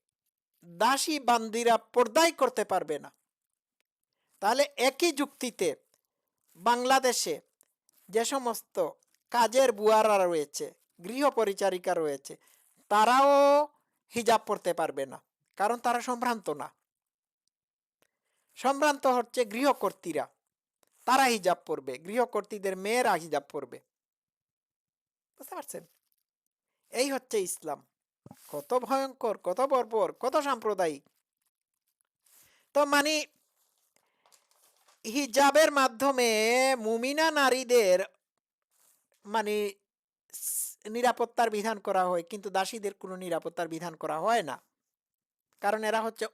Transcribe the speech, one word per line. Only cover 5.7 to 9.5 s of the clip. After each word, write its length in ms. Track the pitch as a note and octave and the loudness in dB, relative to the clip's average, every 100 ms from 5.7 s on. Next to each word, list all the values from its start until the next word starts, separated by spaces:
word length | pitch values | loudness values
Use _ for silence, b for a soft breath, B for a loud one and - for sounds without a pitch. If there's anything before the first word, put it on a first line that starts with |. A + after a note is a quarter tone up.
| C#3 _ _ _ _ _ _ _ _ | -4 _ _ _ _ _ _ _ _
বাংলাদেশে 880 | F#3+ A#3+ B3 C4 C4 A#3 - C#3+ - _ _ _ _ _ _ | -2 0 2 2 2 0 -4 -6 -10 _ _ _ _ _ _
যে 160 | G3 A#3 | -4 -2
সমস্ত 520 | C4+ A#3+ A3 - - D#3+ - _ _ _ A#3+ | -4 -4 -8 -8 -4 -4 -4 _ _ _ 0
কাজের 340 | A3+ | 2